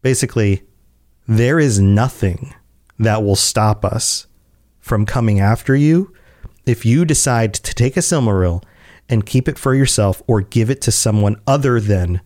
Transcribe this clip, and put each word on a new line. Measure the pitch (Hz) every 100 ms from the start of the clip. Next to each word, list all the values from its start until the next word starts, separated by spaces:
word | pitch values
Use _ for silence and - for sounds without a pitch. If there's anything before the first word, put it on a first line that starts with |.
Basically, | 131 127 - - 104 95 - _ _ _ _ _ -
there | 110 120 160
is | 147 101
nothing | 98 101 127 - 98 87 131 - _ _ _ -
that | 110 107
will | 101
stop | 98 - - 107 104
us | 98 107 - - - _ _ _ _ _
from | - 113
coming | 104 127 117 101
after | 98 117 -
you | 135 151 165 196 - - _ - _
if | - 117 113
you | 131
decide | 170 139 - 117 113
to | - -
take | - 123 -
a |
Silmaril | 165 160 117 98 90 87 - _ - - _
and | 113 104
keep | 127 127
it | 135
for | 135
yourself | 135 131 - 101 92 -
or | 110
give | 92 120 110
it | 135
to | -
someone | - 117 107 104 104
other | - 139 139 120
than | 104 98 87 87